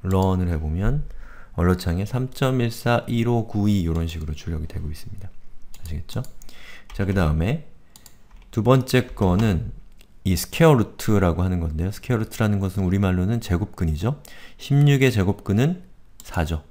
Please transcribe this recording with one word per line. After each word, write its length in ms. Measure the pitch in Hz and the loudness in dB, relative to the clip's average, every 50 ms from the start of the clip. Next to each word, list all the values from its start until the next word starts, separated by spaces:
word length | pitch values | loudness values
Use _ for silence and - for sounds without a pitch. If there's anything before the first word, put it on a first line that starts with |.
런을 460 | - 95 95 95 95 95 95 90 92 87 | -2 0 2 2 2 2 2 2 0 0
해보면 540 | 87 78 78 76 78 87 101 113 135 151 147 - - - - - - - - - - | -2 -2 -2 -2 -2 0 0 2 2 0 -2 -4 -8 -12 -12 -12 -16 -18 -18 -12 -4
언로창에 520 | - 85 87 92 90 - 87 85 87 98 | 0 2 2 2 2 0 -2 -2 -2 -4
삼 240 | 104 - 123 131 127 | -4 -4 -4 -4 -4
점 320 | - - 139 131 131 127 | -4 -2 0 0 2 2
일사 420 | 120 117 117 - - 123 120 117 - - | 0 -2 -2 -2 0 0 0 0 0 -2
일오 400 | 120 117 117 117 120 117 107 - | -2 0 0 2 2 0 0 -2
구이 380 | - 107 101 104 104 98 85 | -2 0 2 2 2 2 2
요런 220 | 82 80 82 82 82 | 0 0 0 -2 -2
식으로 260 | 80 80 80 76 76 | -4 -6 -6 -8 -8
출력이 340 | - - - 82 78 78 76 | -8 -6 -6 -6 -6 -6 -6
되고 220 | - - 76 73 | -8 -8 -6 -6
있습니다. 400 | 76 - - - 107 107 - - - - - - - - - - - - | -8 -8 -8 -10 -10 -10 -10 -10 -10 -10 -10 -8 -10 -8 -8 -8 -8 -10
아시겠죠? 400 | - - 80 73 - - - 110 123 - - - - - - - - - - - - - - | -8 -8 -8 -8 -8 -6 -6 -6 -6 -6 -10 -10 -10 -10 -10 -12 -12 -14 -14 -16 -16 -14 -4
자, 120 | - 98 | -2 0
그 80 | 92 98 | 2 4
다음에 540 | 98 90 78 76 78 82 98 131 165 - - - - - - - - - - - - - - - - - - | 4 4 4 4 2 2 0 0 -2 -4 -12 -18 -18 -20 -20 -20 -20 -20 -20 -20 -20 -20 -20 -20 -20 -20 -6
두 120 | - - 104 | -4 0 4
번째 440 | 117 131 135 120 - - 127 120 - | 6 6 6 4 4 2 2 2 2
거는 640 | - - 104 92 87 95 113 110 95 80 - - - - - - - - - _ - - - | -2 0 2 4 4 4 4 4 2 0 -2 -4 -10 -12 -16 -18 -20 -20 -20 _ -20 -6 -2
이 120 | 95 92 | -2 0
스퀘어 380 | 80 - - - - 165 160 151 | 0 -2 -6 2 6 6 8 8
루트라고 680 | 123 107 - - - - - 104 101 95 87 82 82 | 6 4 0 -2 -6 0 2 2 4 4 4 2 2
하는 180 | 90 92 92 87 | 0 0 0 -2
건데요. 320 | 85 82 78 80 82 95 | -2 -2 -2 -2 -4 -4
스퀘어 260 | 95 - - - 127 113 | -4 -8 -4 -2 -2 -2
루트라는 420 | 110 107 - - 113 107 104 101 | -2 -4 -2 -2 0 0 2 0
것은 240 | 98 95 90 98 95 | 0 -2 -2 0 0
우리말로는 580 | 90 90 98 101 95 92 90 90 95 117 117 | 0 2 2 2 2 2 0 0 0 -2 -4
제곱근이죠. 800 | - - - 85 - - - - 92 80 78 73 78 117 147 - - - - - - - - - | -2 -2 -2 -2 -2 -4 -4 -4 -2 -2 -2 -2 -2 -4 -4 -4 -10 -20 -20 -20 -18 -20 -18 -16
십육의 540 | - - 139 143 143 147 143 131 135 131 | -4 0 2 4 6 6 6 6 4 4
제곱근은 720 | 113 104 92 92 98 - - - 98 104 127 156 180 - - - - - - - - - | 4 4 2 2 0 -2 -2 0 2 2 2 2 0 -4 -10 -20 -20 -20 -20 -20 -20 -20
사죠. 420 | - - - - 82 76 82 73 - - | -18 -8 -2 -2 -2 -2 -2 -6 -8 -12